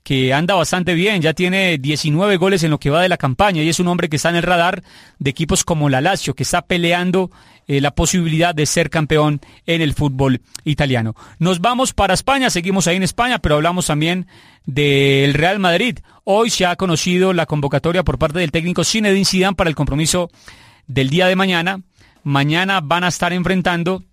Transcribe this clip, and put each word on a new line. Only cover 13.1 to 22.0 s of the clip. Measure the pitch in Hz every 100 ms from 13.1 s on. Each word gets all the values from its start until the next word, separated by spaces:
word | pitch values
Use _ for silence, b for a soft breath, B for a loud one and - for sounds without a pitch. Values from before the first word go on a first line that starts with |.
| - 240 240
pero | - 147
hablamos | 160 180 165
también | 147 160 180 175 B B B -
del | 131 143 139 139 135 139
Real | 143 170 208
Madrid. | 185 170 240 170 b b -
Hoy | 202 233
se | - 180
ha | 175
conocido | 190 160 180 180 190
la | 180 156
convocatoria | 151 143 143 165 175
por | 165 127
parte | 156 160
del | 165
técnico | 170 170 180
Zinedine | 165 220 208 196
Zidane | 185 185 190 180
para | 175
el | 143
compromiso | 135 143 160 180 170 B B B B B -
del | 127 135
día | 160 185
de | 185
mañana. | 190 170 175 190 - b